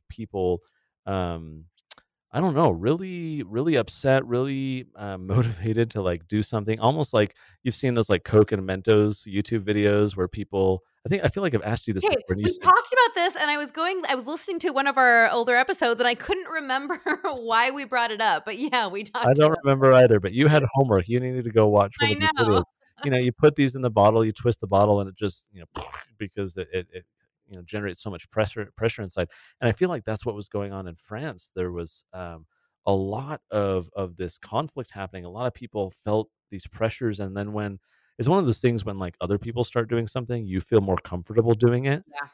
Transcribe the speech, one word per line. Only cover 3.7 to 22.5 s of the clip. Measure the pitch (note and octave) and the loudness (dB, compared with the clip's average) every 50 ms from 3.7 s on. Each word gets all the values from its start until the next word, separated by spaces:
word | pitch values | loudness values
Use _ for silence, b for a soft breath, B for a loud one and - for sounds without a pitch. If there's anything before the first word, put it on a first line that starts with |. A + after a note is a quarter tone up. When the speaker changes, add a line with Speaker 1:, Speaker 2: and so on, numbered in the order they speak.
| D#3 | 2
Speaker 1:
upset, | B2 G#2+ - - - - C3+ C3+ C3+ B2+ | 2 0 -2 -6 -2 0 2 2 2 2
really, | A#2+ A#2+ B2 C3+ C#3 C3+ C3+ C3+ C3+ C3 B2+ A#2+ _ _ | 0 -2 -2 -2 -2 -4 -4 -4 -4 -6 -8 -10 _ _
uh, | - G#2 G2+ F#2+ | -12 -10 -10 -10
<laughs> | F#2 | -8
motivated | F#2 F#2+ G2 B2 A#2 A#2 G#2 E2+ F#2+ A2 A2 A#2 A#2 A2+ | -4 0 2 2 2 0 -2 -6 -4 -2 0 0 0 0
to, | - G#2+ | -2 -2
like, | F#2+ F2+ F2 E2 - | -2 0 -2 -2 -4
do | - G#2 G#2+ G#2 | -4 -2 -2 -2
something. | - A2+ G#2+ G2+ A2 A2 - | -2 -4 -4 -2 -2 -2 2
Almost | A2 B2 D3 D#3+ C#3+ - - | 2 2 2 2 -2 0 2
like | G#2+ G#2 - _ b b b b b - | 2 2 2 _ b b b b b -6
you've | B2+ - | -6 -4
seen | - - B2+ A#2+ | -2 -2 0 2
those, | A#2 A2 - | 2 2 2
like, | G2 F2 - | 0 0 0
Coke | - A2 G#2+ G#2 - | 4 6 6 6 6
and | A2 G2 F#2+ | 2 -4 -2
Mentos | F#2+ F#2+ F#2+ - A2+ G#2+ G#2 G#2 G#2+ G#2 - - | -4 -4 -2 2 4 4 6 4 2 0 -6 -10
YouTube | G#2+ F#2+ G2+ G2+ - A#2 A2 F#2+ | -6 -4 -4 -4 -2 -4 -4 -2
videos | G#2 G#2 G#2 G#2 G#2 G2+ G#2 G#2 G2+ F#2+ | 0 0 2 2 2 4 2 2 0 0
where | F#2+ F2+ | -4 -4
people, | F2+ - G#2+ G2 - G2+ G2 F#2+ F#2+ F#2+ F#2 _ _ _ _ - | -4 -4 -8 -10 -4 -2 0 2 2 2 0 _ _ _ _ -6
I | A#2 | -4
think, | F#3+ G3 - | -4 0 0
I | - | -2
feel | - G3 G3 | -2 -2 -4
like | E3 B2 | -2 -2
I've | G#2 - | -2 -2
asked | G#2+ A#2 - - | -2 -6 -6 -4
you | A#2+ G2+ | -6 -4
this | F#2 F#4 | -2 0
Speaker 2:
Hey, | G#4 | 0
Speaker 1:
before, | D4+ A#3+ - - F#2 | -2 -2 -2 -4 -4
and | G2+ | -2
you | G#2 | -2
Speaker 2:
we | - - - | -2 -2 2
Speaker 1:
said | - | 4
Speaker 2:
talked | F4+ F#4 A#4 A4+ - B4 | 4 4 4 4 0 2
about | B4+ B4 A#4 - | 2 2 2 2
this, | F4+ E4+ F#4+ - | 0 -2 -2 0
and | C#4+ D4+ D4 | -2 -2 -2
I | D4 | -2
was | D4 D4 C4+ | -2 -4 -6
going, | - D#4 E4 F4+ G4 F#4 D#4 | -6 -4 -4 -4 -4 -4 -2
I | - C4 | -4 -4
was | B3+ A3 | -4 -4
listening | C4+ D#4+ D#4+ - G4 F4 E4 | -8 -8 -8 -8 -8 -8 -4
to | - F4 | -4 -2
one | B3+ C4+ C#4 | -2 0 0
of | C#4 C4+ C4+ | 0 2 4
our | B3+ B3 A#3 A#3 A3+ - | 6 6 6 6 6 4
older | - A#3+ A#3 B3+ A#3+ | 2 0 0 2 2
episodes, | B3 B3+ - - - C#4+ A#3+ A#3 G#3+ | 2 2 0 0 0 2 0 2 2
and | A#3+ | 2
I | B3 A#3+ | 0 0
couldn't | A#3+ - - F4+ F#4+ F4 | -2 -4 -4 -4 -4 -4
remember | - E4 D#4+ C#4+ C4 B3+ C4+ C#4+ C#4 E4 - | -8 -8 -8 -4 -4 -4 -4 -4 -6 -8 -6
<laughs> | - D4 E4 F#4+ - | -4 -4 -4 -4 -4
why | E4+ C#4 B3 A3+ A3+ A3+ A3+ A#3+ C4 | -6 -6 -6 -2 0 2 2 2 2
we | C4+ C#4+ C4+ | -2 -6 -8
brought | G#3+ B3+ B3 A#3 A3 | -2 -2 0 0 0
it | G#3+ G#3 | -2 0
up. | A3 G#3 E3 D3+ - | 2 2 2 0 -2
But | A3 G3+ A3 | -6 -6 -6
yeah, | C#4 C#4+ B3 A#3+ A3 | -4 -2 0 0 0
we | F#3 F#3 G3 G3 | -2 -4 -8 -10
talked | - - B3 - | -8 -6 0 2
Speaker 1:
I | B2 C#3 | 2 4
don't | D3 D3+ D3+ C#3 | 6 6 4 4
Speaker 2:
about | - - | 2 0
Speaker 1:
remember | C#3 C3+ C3+ C3+ C3 C3 | 0 2 4 6 8 10
either, | B2+ B2+ A#2 A2 G2+ | 10 8 8 6 4
but | F#2 F#2 G#2 | 2 0 0
you | B2+ D3 | 2 4
had | D3 D#3 D3+ C3+ A#2 - | 4 4 4 2 2 0
homework. | C3+ C#3 B2 G#2 F#2+ F2 | 0 2 4 2 2 2
You | A2+ A#2+ B2 | 0 -2 -2
needed | B2+ B2+ B2+ B2+ A#2 | -2 -2 -6 -6 -4
to | A#2 | 2
go | G#2+ A2 G#2+ | 4 4 6
watch | G#2+ G#2 G#2 G2+ G2+ - - | 6 6 4 4 2 0 -2
one | C#4+ C#4+ | 0 0
Speaker 2:
I | D4 | 0
Speaker 1:
of | C#4+ | 0
these | D#4 D#4 D#4 | 0 0 2
Speaker 2:
know. | C#4 A#3 G#3+ | 2 2 2